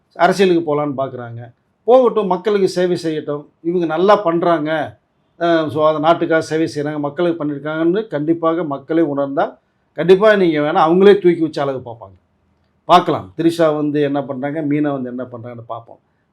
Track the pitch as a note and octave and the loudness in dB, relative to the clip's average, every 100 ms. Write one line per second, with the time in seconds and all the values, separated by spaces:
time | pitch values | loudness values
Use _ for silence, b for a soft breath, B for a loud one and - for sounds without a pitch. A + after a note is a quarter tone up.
0 | _ - F3 F3 F#3+ E3+ D3 D3 D3 C3 | _ 0 2 4 2 2 0 -2 -2 -4
1 | C3+ B2 A#2 A#2 A#2+ _ _ _ A3 B3+ | -6 -8 -12 -14 -18 _ _ _ 4 4
2 | A#3+ G3+ G3 F3+ G#3+ G3+ F3+ F3+ F3+ F3 | 4 0 -2 -2 0 0 0 0 -2 -2
3 | D#3+ D3+ D3 D3 D3 _ E3 F3 E3 D#3+ | -4 -4 -6 -8 -10 _ -4 -2 -2 2
4 | G3 G#3 F#3 E3+ F3 D#3+ D3+ D#3+ A#2+ - | 2 4 2 0 0 0 -2 -4 -6 -12
5 | _ _ _ - E3+ E3 D3+ D3 D3+ D#3 | _ _ _ -4 0 0 0 0 0 2
6 | D#3 D#3+ E3 D#3+ D#3 D#3+ E3 D3 C#3+ D3+ | 2 2 2 0 0 -2 -2 -4 -6 -4
7 | C#3+ D3 F3 E3 D3 C#3 D3+ D#3 E3 G3 | -6 -2 -2 -2 -6 -6 -6 -2 0 0
8 | D3 D3 D3+ E3 E3 E3 D#3 C#3 C#3 D#3+ | -4 -4 -2 0 -2 -2 -4 -8 -4 0
9 | D#3 C#3 C#3 D3 A3+ - _ _ _ - | 0 -2 -4 -2 -4 -6 _ _ _ -2
10 | E3+ F#3+ G#3+ G#3 F3 D3+ D3 F3 D#3+ F3+ | 4 6 6 4 2 2 0 2 2 6
11 | G3+ G3 F3 E3+ D#3 D#3+ C#3 C3 A#2+ A2+ | 6 6 4 2 -2 -4 -4 -6 -10 -16
12 | G2 F#2+ _ _ _ _ _ _ - F3 | -20 _ _ _ _ _ _ _ 2 2
13 | E3+ B2 F#2+ - E3 E3 D#3+ D3+ D3 D3 | 2 -4 -6 -2 0 2 2 2 -2 0
14 | C#3 C#3+ C3 B2+ C#3+ D#3+ C#3+ D3+ D3 C#3 | 0 -2 -6 -6 -6 -4 -2 -2 -2 -4
15 | B2 B2 A#2+ A#2 A#2+ A#2 A#2 A2+ G2+ G2+ | -6 -10 -12 -14 -16 -16 -14 -14 -14 -20
16 | _ _ _ | _ _ _